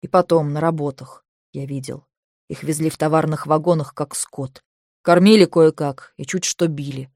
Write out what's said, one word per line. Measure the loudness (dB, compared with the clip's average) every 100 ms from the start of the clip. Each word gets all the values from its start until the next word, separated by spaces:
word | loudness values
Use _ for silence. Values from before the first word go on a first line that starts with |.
И | 2
потом, | 0 2 0 0
на | -2
работах, | -2 -2 -6 -8 -20 -20 _ _ _
я | -14 -10
видел. | -10 -10 -14 _ _ _ _ _
Их | -12
везли | -6 -4 -4
в | -2
товарных | 0 2 0 -4 -2
вагонах, | -2 0 -2 -2
как | -8 -8 -8
скот. | -10 -10 -12 _ _ _ _ _
Кормили | 2 6 8 6 6
кое-как | 4 2 2 -6 -6 -16 -16
и | -8
чуть | -6
что | -6 -2 -4
били. | -4 -8 -10 -14